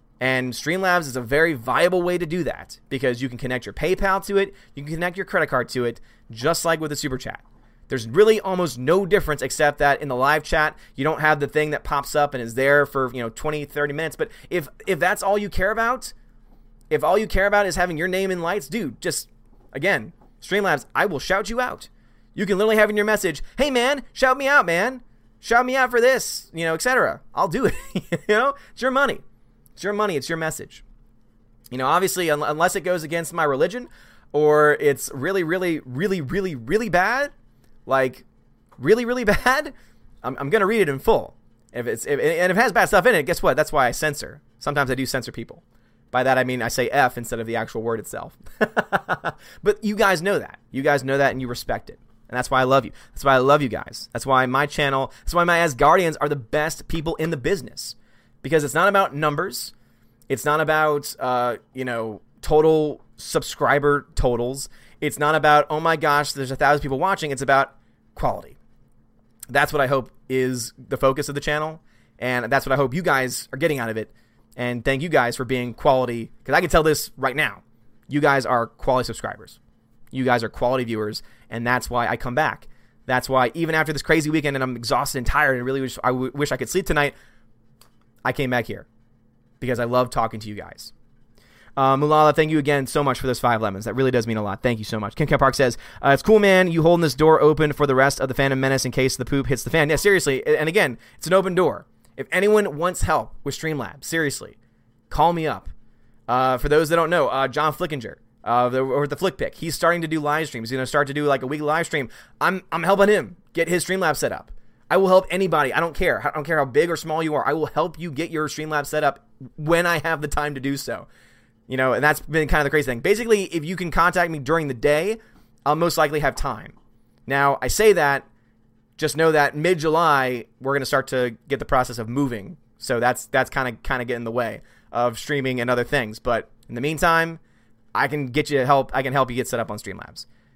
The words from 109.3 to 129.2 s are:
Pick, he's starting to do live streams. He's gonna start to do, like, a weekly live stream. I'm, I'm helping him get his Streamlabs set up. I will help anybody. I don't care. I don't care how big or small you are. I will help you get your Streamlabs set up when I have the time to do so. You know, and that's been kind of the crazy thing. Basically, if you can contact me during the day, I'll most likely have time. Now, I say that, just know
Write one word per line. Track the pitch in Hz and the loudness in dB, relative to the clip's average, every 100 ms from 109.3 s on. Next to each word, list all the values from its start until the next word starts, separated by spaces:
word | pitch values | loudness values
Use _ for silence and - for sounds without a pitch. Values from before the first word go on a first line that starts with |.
| - | -4
Pick, | 117 - | -8 -8
he's | 165 | -10
starting | - 170 175 | -2 0 0
to | 160 | -2
do | 160 | -4
live | 147 151 160 | -2 -2 -4
streams. | 123 113 | -8 -6
He's | 131 | -6
gonna | 127 | -2
start | 147 139 | 0 0
to | |
do, | 139 147 | 0 0
like, | 135 | 0
a | 127 | -2
weekly | 147 147 | -4 -2
live | 160 | -2
stream. | 165 156 120 - - - | -2 -4 -6 -10 -18 -2
I'm, | 160 185 - | -2 -2 -4
I'm | 165 | -4
helping | 165 196 202 | 2 4 4
him | 208 110 - _ | 4 0 -12 _
get | - 160 | -4 0
his | 175 | 0
Streamlabs | 160 190 170 143 | -2 -2 0 0
set | 127 | -2
up. | 76 - - - _ - | -4 -12 -18 -18 _ 0
I | 175 | 2
will | 190 | 6
help | 185 185 | 6 4
anybody. | 180 190 156 135 | 0 0 2 2
I | 113 | 0
don't | 170 | -2
care. | - 180 110 - | 0 0 0 -2
I | |
don't | - | -4
care | 143 156 | -2 0
how | 135 | 2
big | 127 170 | 2 2
or | 165 | 0
small | 165 156 | -4 -4
you | 160 | -2
are. | 147 120 | -2 0
I | |
will | 156 151 | 0 -2
help | - 175 151 | -2 -4 -4
you | 175 | -10
get | 135 165 | -6 -6
your | 156 151 | -4 -6
Streamlabs | - 156 151 143 | -6 -6 -4 -4
set | 151 | -2
up | 147 - _ - 127 - | 0 -2 _ -20 -18 -8
when | 151 170 175 | 0 2 2
I | 165 | 0
have | 165 160 | -2 -4
the | 147 | -2
time | 151 147 | -2 -4
to | 135 | -4
do | 135 139 | -4 -4
so. | - 107 - _ _ _ _ _ - | -6 -10 -12 _ _ _ _ _ -8
You | 131 | 0
know, | 131 | 0
and | 113 | 2
that's | 147 151 | 2 0
been | - 156 151 | -2 -2 2
kind | 156 | 2
of | |
the | 143 | 2
crazy | 151 131 | 0 0
thing. | 117 | -2
Basically, | 160 208 233 214 | 0 0 2 2
if | 180 165 | 2 -4
you | 151 180 | -6 -6
can | 175 | -2
contact | 175 175 185 175 | 2 2 2 0
me | 156 | -2
during | 131 165 147 | -2 -2 -2
the | |
day, | 120 143 151 185 226 - _ _ _ | 0 2 2 0 -6 -10 _ _ _
I'll | 139 151 | -2 2
most | 170 - | 2 2
likely | 151 151 | 0 0
have | 143 | -2
time. | - 139 107 - - _ _ _ _ - | -2 -4 -6 -12 -20 _ _ _ _ -4
Now, | 139 139 139 | 2 2 2
I | 127 | 0
say | - 220 | 2 4
that, | 185 143 139 - _ _ _ _ _ _ - | 6 4 0 -4 _ _ _ _ _ _ -6
just | 156 | -4
know | 143 | 2